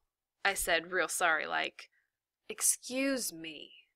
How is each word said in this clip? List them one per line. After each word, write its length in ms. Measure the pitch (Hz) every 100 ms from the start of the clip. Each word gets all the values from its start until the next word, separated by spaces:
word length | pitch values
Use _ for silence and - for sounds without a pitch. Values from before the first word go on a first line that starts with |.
| _ _ _ _ 196
I 80 |
said, 380 | 196 - 165 165
real 160 | 180 156
sorry-like. 840 | - 175 156 143 160 151 - - _ _ _ _ _ -
"Excuse 840 | 220 - - - 254 277 269 220
me." 540 | 165 160 151 - - _